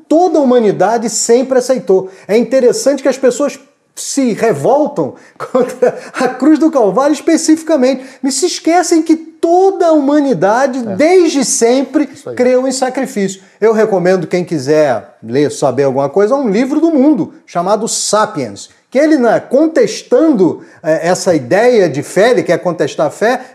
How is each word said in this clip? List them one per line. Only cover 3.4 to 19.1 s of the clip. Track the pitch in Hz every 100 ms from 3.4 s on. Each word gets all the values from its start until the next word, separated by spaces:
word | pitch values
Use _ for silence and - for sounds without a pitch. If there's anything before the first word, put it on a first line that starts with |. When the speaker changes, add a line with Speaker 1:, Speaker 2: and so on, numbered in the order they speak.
| 285 - - _ _ -
Speaker 1:
se | - - 262
revoltam | 180 226 151 143 277 294 - 139 - -
<laughs> | _
contra | - 254 - - 240 - -
a | - 254
cruz | - 262 302
do | 311
Calvário | 285 214 185 277
especificamente, | 294 - 320 - 311 - 311 247 269 - -
mas | 269 -
se | 359
esquecem | - - 339 339 339
que | 320 320
toda | - - 330 349 381 370 349
a |
humanidade, | 311 269 302 277 202 185 226 269 262 233
Speaker 2:
É. | 185
Speaker 1:
desde | 302 370 330 277
sempre, | 240 - 226 254 269 302 294
Speaker 2:
Isso | - -
aí. | 127
Speaker 1:
creu | 247 254 262
em |
sacrifício. | 262 254 254 262 214 190 190 - _
Eu | 214
recomendo, | 220 214 196 175 190 160
quem | 180 175
quiser | 170 131 151 151 113 - _
ler, | 110 127 147
saber | 143 143 123
alguma | 139 131 139
coisa, | 190 208 277
um | 262
livro | 190 262 302
do | 320
mundo | 311 269 269 131 - _
chamado | 175 175 214 214
Sapiens, | - - 208 220 156 120 98 - _ _
que | 247
ele, | 302